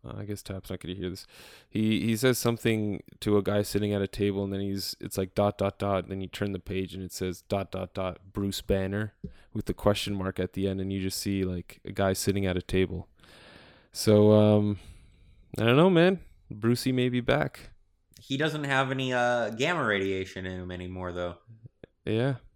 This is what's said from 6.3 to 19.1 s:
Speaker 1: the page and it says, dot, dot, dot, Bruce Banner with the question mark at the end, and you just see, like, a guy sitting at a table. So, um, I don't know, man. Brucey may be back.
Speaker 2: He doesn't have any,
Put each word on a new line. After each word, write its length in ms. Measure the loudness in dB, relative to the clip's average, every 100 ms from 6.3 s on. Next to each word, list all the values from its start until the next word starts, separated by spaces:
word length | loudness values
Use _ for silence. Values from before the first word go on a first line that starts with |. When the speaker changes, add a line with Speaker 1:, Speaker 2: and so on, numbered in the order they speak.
| -4 -4
Speaker 1:
the 60 | -4
page 360 | -6 -6 -6
and 80 | -8
it 100 | -10
says, 300 | -6 -6 -6 _
dot, 220 | -4 -4
dot, 240 | -8 -8
dot, 240 | -6 -6 -6 -12
Bruce 280 | -4 -4 -4
Banner 540 | -2 0 0 -4 -6 _ -18 -18 -12
with 100 | -8 -6
the 80 |
question 400 | 0 0 0 -2
mark 240 | -4 -4 -4
at 120 | -6
the 120 | -2 -4
end, 120 | -2
and 120 | -4
you 80 | -4
just 180 | -4 -4
see, 260 | -2 -2
like, 360 | -2 -4 -10 -16 -14
a 60 |
guy 200 | -2 0
sitting 320 | 2 0 0
at 120 | 0 -2
a 40 |
table. 460 | 0 0 0 -2 -10 _ -20 -20 -20 -20 -20 -20 _
So, 400 | -4 6 8 10
um, 460 | 8 8 6 4 -2 -8 -20 -20 _ -20 -20 -12 0
I 60 |
don't 120 | 4 6
know, 120 | 6
man. 300 | 6 4 2 -6 _ _
Brucey 420 | -2 0 2 2
may 160 | 0 0
be 120 | 0
back. 500 | 2 2 0 -6 -20 -20 _ _ _ -20
Speaker 2:
He 160 | -10 -2
doesn't 280 | -2 -2
have 260 | 0 0 2
any, 220 | 0 0